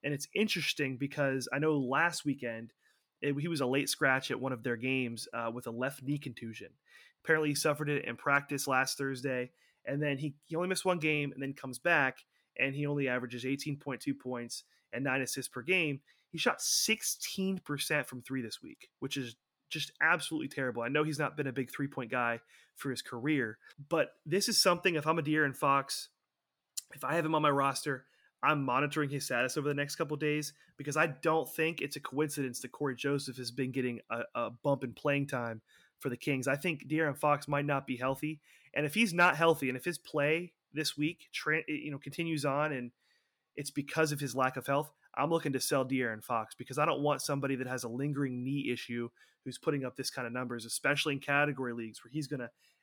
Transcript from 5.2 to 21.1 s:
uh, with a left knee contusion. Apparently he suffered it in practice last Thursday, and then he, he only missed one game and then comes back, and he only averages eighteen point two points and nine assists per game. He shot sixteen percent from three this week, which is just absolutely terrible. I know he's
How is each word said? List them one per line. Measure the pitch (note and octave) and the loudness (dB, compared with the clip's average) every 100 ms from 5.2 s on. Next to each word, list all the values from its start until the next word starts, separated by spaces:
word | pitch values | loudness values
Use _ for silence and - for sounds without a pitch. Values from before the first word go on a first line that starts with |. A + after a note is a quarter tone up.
| - | -8
uh, | A#2 A#2 | -4 -4
with | A#2 A#2+ | -4 -6
a | |
left | A#2 C3 C#3+ | -4 -4 -4
knee | C3 D3 | -2 -2
contusion. | C#3+ A#2 A#2 A2 F#2+ _ _ - - _ | -4 -10 -10 -10 -14 _ _ -20 -20 _
Apparently | - D#3 D3+ | 2 4 4
he | |
suffered | C#3+ D#3+ D3 D3 | 2 2 2 0
it | D3 - | 0 -2
in | A#2+ | -4
practice | - C#3 C#3 C#3 - | 4 4 4 -2 2
last | C3 C3 - | 2 2 0
Thursday, | C#3 C3 C3+ B2+ B2 _ _ _ | -4 -2 -2 -2 -4 _ _ _
and | - C#3+ | -4 -2
then | D3 C3+ | 0 0
he, | D3 C#3+ - | -2 -6 -6
he | D#3+ | -2
only | F3+ | 0
missed | F3+ F#3 | 0 2
one | F3+ | 2
game | D#3 D3+ C#3+ | 2 2 0
and | B2+ | -4
then | C#3 | -6
comes | C#3 C3 B2 | -6 -10 -4
back, | F3 E3 C3+ - - _ _ - | 4 4 4 0 -12 _ _ -2
and | C3+ | -2
he | C#3 D3 | 0 0
only | D3 C3+ | 0 0
averages | B2 A#2+ A#2+ B2+ | 0 -2 -4 -4
eighteen | C#3 D3+ C#3 | -2 -4 -6
point | C#3+ B2 | -6 -4
two | - | -4
points | C#3 B2+ A#2+ A#2+ - - _ _ | -4 -4 -6 -6 -10 -14 _ _
and | B2 | -4
nine | C#3 C3 | 0 0
assists | B2+ C#3 - | 0 -4 -6
per | B2+ | -6
game. | C3 F#3 D#3 C#3 - _ _ | 0 2 2 -2 -8 _ _
He | E3+ | -2
shot | A#3+ - | 0 0
sixteen | - - - - - - - - F#3+ F#3 | 2 2 2 2 -2 -6 -6 -2 0 0
percent | - C#3+ - D3+ B2 | -2 -4 0 -2 -2
from | B2+ | -8
three | - C3+ | -6 -6
this | A2+ - | -6 -8
week, | - - - _ | -14 -18 -20 _
which | C3 C#3 | -6 -4
is | B2 A#2+ _ _ - | -6 -10 _ _ -10
just | D#3 D3 - | -6 -6 0
absolutely | D#3+ E3+ - D#3+ C#3 | 2 2 0 -4 -4
terrible. | - C3 A#2 | -4 -4 -2
I | A#2 | 0
know | D3 | 2
he's | D3+ | 2